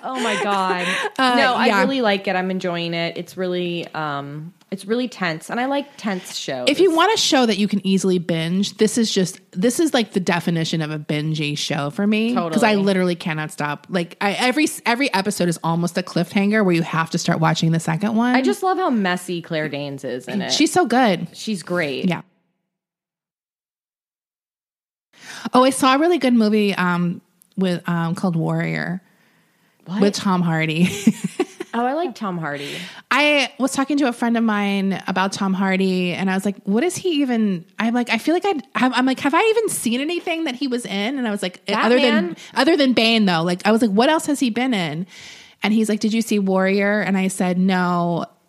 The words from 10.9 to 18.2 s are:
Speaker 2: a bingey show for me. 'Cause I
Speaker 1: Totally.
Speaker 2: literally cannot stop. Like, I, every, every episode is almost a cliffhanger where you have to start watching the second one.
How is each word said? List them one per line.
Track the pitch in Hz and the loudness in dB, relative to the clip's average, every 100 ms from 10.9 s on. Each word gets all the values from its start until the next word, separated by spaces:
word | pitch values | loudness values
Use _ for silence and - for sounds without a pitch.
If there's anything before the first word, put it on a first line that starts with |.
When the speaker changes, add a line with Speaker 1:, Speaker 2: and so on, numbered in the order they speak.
Speaker 2:
a | 151 | -6
bingey | 147 151 151 156 147 147 | -4 -4 -2 -2 -4 -4
show | - 143 143 | -4 -4 -4
for | 139 202 | -2 0
me. | 214 226 247 | 2 0 -2
'Cause | 170 160 | -2 2
I | 220 | 2
Speaker 1:
Totally. | 208 196 | 2 2
Speaker 2:
literally | 185 180 175 | 2 0 -2
cannot | 175 156 156 | -4 -4 -6
stop. | - 147 147 - | -6 -6 -6 -4
Like, | 180 170 - | -4 -4 -2
I, | 202 | -2
every, | 175 247 254 302 - - | 0 0 2 0 0 -2
every | 240 277 | 0 2
episode | 196 196 190 175 | 0 -2 0 0
is | 165 | 0
almost | 160 165 170 - | -2 -2 -2 -4
a | |
cliffhanger | 175 - 175 208 196 220 | -4 -4 -2 0 2 2
where | 196 170 | 2 2
you | |
have | 165 165 160 | 0 -2 -2
to | 170 | -2
start | - 160 | 0 2
watching | 160 160 165 | 2 2 0
the | 165 | 0
second | - 160 202 | -2 -4 -2
one. | 226 | 0